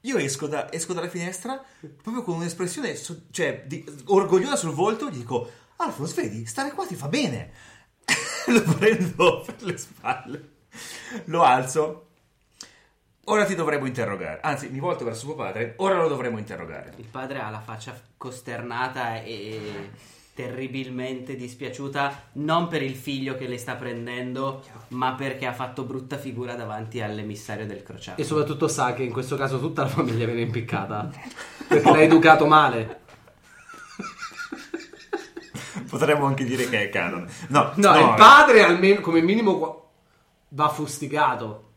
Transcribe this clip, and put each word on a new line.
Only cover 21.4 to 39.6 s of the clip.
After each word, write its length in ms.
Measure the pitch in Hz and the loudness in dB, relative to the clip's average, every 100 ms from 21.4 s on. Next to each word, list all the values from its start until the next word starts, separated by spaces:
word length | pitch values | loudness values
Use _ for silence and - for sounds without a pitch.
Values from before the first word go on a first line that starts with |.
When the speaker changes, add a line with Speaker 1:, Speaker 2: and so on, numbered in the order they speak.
| 123 - 127 - 139 143 139 - - | -12 -12 -12 -10 -8 -4 -4 -6 -14
Speaker 2:
non 320 | 139 151 165 170 | -8 0 0 0
per 160 | 160 | -2
il 140 | 135 131 | -4 -6
figlio 400 | - 135 135 131 | -8 -6 -4 -6
che 100 | 127 | -8
le 120 | 120 | -8
sta 160 | 131 120 | -8 -8
prendendo, 880 | 123 117 117 123 127 127 135 131 - - - | -8 -8 -8 -8 -6 -4 -6 -6 -16 -20 -14
ma 240 | 123 131 | -4 -4
perché 300 | 127 135 131 127 | -2 -8 -6 -8
ha 60 | |
fatto 320 | 117 127 - | -6 -8 -8
brutta 320 | 120 127 - 139 | -8 -8 -8 -10
figura 380 | 139 113 123 | -8 -8 -8
davanti 460 | 120 110 107 110 120 | -8 -8 -8 -8 -6
all'emissario 640 | 107 107 107 101 - 104 107 | -6 -6 -8 -10 -10 -8 -8
del 160 | 95 | -10
crociato. 360 | - - - - | -14 -16 -14 -8
Speaker 3:
E 40 | |
soprattutto 420 | 151 151 147 139 151 | -2 0 0 0 -2
sa 280 | - 127 | 0 -2
che 80 | 120 | -2
in 80 | 127 | -4
questo 240 | 117 - 139 | -4 -6 -4
caso 240 | 135 135 | -2 -2
tutta 220 | 143 - | -4 -4
la 60 | 135 | -2
famiglia 360 | - 123 117 | 0 -2 -2
viene 160 | 117 117 | -2 -2
impiccata, 680 | 113 120 113 - 202 107 147 - - - | -4 -4 -4 -6 -6 -8 -8 -12 -18 -16
<laughs> 300 | - - - | -18 -16 2
perché 220 | - - | 4 6
l'ha 120 | 233 | 8
educato 440 | 160 160 160 156 151 | 8 8 8 8 8
male. 520 | 151 147 120 110 - - - _ _ _ - - - - - 1077 - 1077 - 1077 - - - - - - - - - - - - - - | 6 6 0 -6 -12 -20 -20 _ _ _ -20 -20 -20 -20 -14 -14 -12 -16 -14 -14 -14 -12 -14 -14 -20 -10 -10 -10 -18 -14 -14 -10 -12 -8
Speaker 1:
Potremmo 380 | 135 147 147 139 | -2 2 2 2
anche 180 | 135 | 0
dire 240 | 127 127 123 | -2 -2 0
che 160 | 110 | 0
è 40 | 101 | -2
canon. 400 | 101 87 90 85 - - | -2 -2 -4 -10 -14 0
No, 240 | 143 - 160 | 2 2 4
Speaker 3:
No, 160 | 202 | 6
Speaker 1:
no. 60 | - - | 8 8
Speaker 3:
il 40 | 113 | 12
padre 460 | 220 285 294 226 | 12 12 12 10
almeno, 380 | 185 175 190 202 | 8 6 6 4
come 200 | 170 165 | 4 4
minimo, 380 | 165 220 214 | 4 4 4
qua-, 300 | 165 | 2